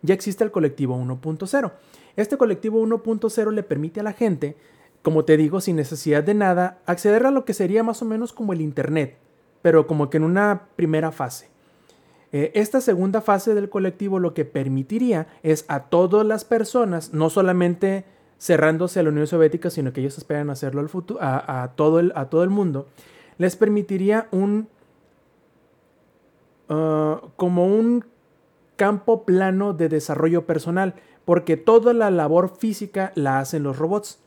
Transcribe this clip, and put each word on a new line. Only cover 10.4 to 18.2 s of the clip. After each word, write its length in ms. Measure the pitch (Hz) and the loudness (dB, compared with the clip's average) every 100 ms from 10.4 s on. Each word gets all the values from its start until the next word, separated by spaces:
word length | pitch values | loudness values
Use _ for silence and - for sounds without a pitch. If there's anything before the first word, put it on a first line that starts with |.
| 208 202 - | 2 0 -6
primera 380 | _ 170 156 160 | _ -2 0 -2
fase. 360 | 160 131 - - _ _ _ _ _ _ _ _ | -6 -8 -10 -20 _ _ _ _ _ _ _ _
Eh, 180 | 143 151 | -4 -2
esta 260 | 214 208 269 | 0 0 0
segunda 400 | 254 185 190 208 | 2 0 2 0
fase 340 | 220 196 214 | 0 0 2
del 140 | 208 196 | 0 0
colectivo 500 | 202 190 180 202 190 | -2 -4 -4 -4 -2
lo 160 | 175 | -2
que 100 | 165 | -2
permitiría 840 | 147 143 135 135 135 214 247 190 160 - | -4 -4 -2 -4 -4 -2 0 0 -4 -6
es 220 | 160 156 - | -2 -2 -2
a 160 | 143 | -8
todas 420 | - 170 180 208 214 | 0 2 4 4 2
las 180 | 214 | -2
personas, 680 | - 233 220 247 226 170 156 | 0 -2 0 0 0 -2 -4
no 180 | 156 160 | -2 0
solamente 760 | 160 190 180 175 175 196 196 185 _ | 2 2 2 2 0 -2 -2 -8 _